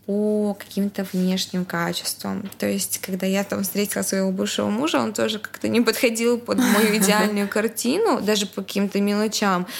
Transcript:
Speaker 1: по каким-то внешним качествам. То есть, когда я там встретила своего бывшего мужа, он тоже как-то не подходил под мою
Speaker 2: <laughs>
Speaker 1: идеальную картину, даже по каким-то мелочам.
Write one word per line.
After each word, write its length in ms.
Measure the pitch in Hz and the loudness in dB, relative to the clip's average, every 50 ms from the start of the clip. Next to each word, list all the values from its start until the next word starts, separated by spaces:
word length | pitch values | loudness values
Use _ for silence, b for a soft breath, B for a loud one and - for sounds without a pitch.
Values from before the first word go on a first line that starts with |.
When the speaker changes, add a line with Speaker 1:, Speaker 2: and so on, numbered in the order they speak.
| _ | _
Speaker 1:
по 480 | 202 202 208 214 214 214 214 208 208 196 - | -2 0 0 2 2 2 2 0 0 -2 -4
каким-то 460 | - - - 196 202 202 - 202 190 185 | -8 -6 -2 -2 -2 -2 -2 -6 -6 -2
внешним 520 | - 185 185 185 185 185 - - - 180 180 | 0 0 2 2 0 0 -2 -2 -4 -4 -4
качествам. 760 | 180 175 170 170 175 180 - - - - - - - - 202 202 196 - - | -2 -2 -2 -2 -2 -2 -4 -4 -6 -8 -6 -6 -6 -6 -6 -8 -10 -6 -4
То 80 | 202 | -2
есть, 320 | - 101 196 - - - - | -2 0 -2 -2 -4 -6 -6
когда 280 | - 190 190 185 190 | -6 -6 -4 -2 -2
я 180 | 190 190 202 196 | 0 0 0 0
там 180 | - 208 202 | -2 -2 -4
встретила 400 | 196 - - 202 208 208 - 196 | -4 -2 -2 -2 -2 -2 -2 -4
своего 280 | 196 - 196 190 190 190 | -2 -2 -2 0 0 0
бывшего 380 | 185 101 104 104 - 104 - 202 | 0 -2 -2 -2 -2 -2 0 0
мужа, 280 | - 120 147 330 311 277 | 0 0 0 0 0 0
он 120 | 226 220 | 0 -2
тоже 260 | 214 - 113 220 220 208 | -2 -2 -2 -2 -2 -4
как-то 300 | - - - - - 214 | -8 -10 -10 -6 -2 0
не 120 | 214 240 | 2 2
подходил 560 | 233 226 214 - 269 233 226 226 233 240 240 233 | 2 2 2 2 2 2 2 2 2 2 2 0
под 200 | - 220 202 226 | 0 0 0 2
мою 380 | 247 202 202 208 220 214 208 | 4 4 4 6 4 4 4
Speaker 2:
<laughs> 20 | 214 | 4
Speaker 1:
идеальную 500 | 190 196 208 214 214 214 208 202 202 196 | 4 4 4 4 4 2 2 0 0 0
картину, 720 | - 214 214 220 - - - 240 302 403 466 381 262 - | 0 0 0 0 -2 -2 0 0 2 2 2 2 2 2
даже 240 | 202 214 214 196 208 | 2 2 0 0 0
по 160 | 190 - 202 | -4 -4 -8
каким-то 380 | 190 - - 196 202 196 - 202 | -6 -4 -2 0 0 0 0 0
мелочам. 680 | 202 202 202 208 214 214 - - 214 196 185 180 180 B B | 2 2 2 0 0 0 0 0 2 2 2 2 0 B B